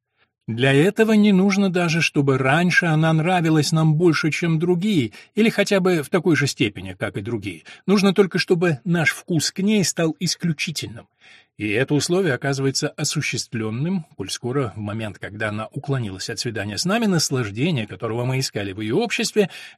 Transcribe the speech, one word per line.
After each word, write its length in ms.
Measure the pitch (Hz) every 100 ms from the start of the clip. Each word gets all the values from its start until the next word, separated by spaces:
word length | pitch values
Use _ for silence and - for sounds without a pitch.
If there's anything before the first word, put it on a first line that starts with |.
| _ _ _ _ -
Для 280 | 113 135
этого 400 | 139 180 214 220
не 180 | 214 208
нужно 380 | 185 202 196 196
даже, 320 | 175 170 165
чтобы 360 | - 151 139 131
раньше 500 | 131 156 180 - 170
она 260 | 156 160
нравилась 580 | 160 165 180 165 156 139
нам 240 | 160 160 151
больше, 340 | 180 151 160
чем 300 | - 170 156
другие, 540 | 180 175 214 180 113 - - 214
или 140 | 220
хотя 300 | - 202 196
бы 220 | 185 170
в 80 | 135
такой 260 | 190 180 139
же 120 | 139
степени, 500 | - 113 - 92 92
как 160 | 107 113
и 60 |
другие. 420 | 104 117 98 82 - - -
Нужно 280 | 196 196
только, 260 | 190 190 185
чтобы 420 | - 175 180 143
наш 280 | 175 170 151
вкус 400 | - - 165 -
к 80 | -
ней 260 | 196 214 165
стал 320 | - 165 -
исключительным. 880 | 170 - 170 151 - 151 98 107 - _ _ - _ -
И 140 | 107
это 240 | 104 135
условие 400 | 147 - 180 185
оказывается 560 | 123 139 135 135 - 147
осуществленным, 1160 | - 151 156 - 120 - 113 110 117 165 190 156 -
коль 140 | 98
скоро 420 | - 123 139 117 110
в 40 |
момент, 380 | 104 110 107 90
когда 320 | - 107 110
она 180 | 104 110
уклонилась 580 | 147 139 135 107 92 -
от 100 | 113
свидания 380 | 123 107 104 98
с 60 |
нами, 220 | 175 226 214
наслаждение, 840 | 170 - 127 104 104 170 139 107
которого 380 | 95 113 117 123
мы 140 | 131
искали 340 | 131 107 101
в 80 | 95
ее 160 | 110 156
обществе, 520 | 240 - 226 214 196 - -